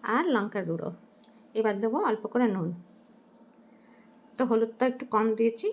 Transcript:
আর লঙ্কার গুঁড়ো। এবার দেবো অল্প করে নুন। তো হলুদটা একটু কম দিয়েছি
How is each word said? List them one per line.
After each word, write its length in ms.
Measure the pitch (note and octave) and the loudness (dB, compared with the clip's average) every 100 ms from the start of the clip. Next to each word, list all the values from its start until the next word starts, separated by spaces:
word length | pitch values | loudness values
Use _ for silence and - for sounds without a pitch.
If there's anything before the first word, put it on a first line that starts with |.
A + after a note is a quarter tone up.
| - A#3+ | 0 0
আর 80 | F4 A#3+ | 2 2
লঙ্কার 280 | G#3 G#3 F3 | 0 -4 -4
গুঁড়ো। 200 | E3 D#3+ F3 - _ - - - G#3+ | -4 -6 -10 -20 _ -20 -20 -8 -2
এবার 160 | A3 G3+ | 0 0
দেবো 160 | A3 C4 G#4 | 0 0 0
অল্প 140 | G#3+ - | -2 -2
করে 140 | A#3+ A#3+ F#3+ | 2 2 0
নুন। 140 | E3 F3 - - - - _ - - _ - - - - - - - - | -4 -6 -14 -20 -20 -20 _ -20 -20 _ -20 -20 -20 -20 -20 -20 -20 -4
তো 40 | B3+ | 2
হলুদটা 340 | A3+ A3+ - C4 | 2 0 0 -2
একটু 120 | B3 B3+ | 0 -2
কম 120 | G#3+ A3 A3 | 0 2 2
দিয়েছি 300 | A#3 A3+ G#4 | 0 0 -6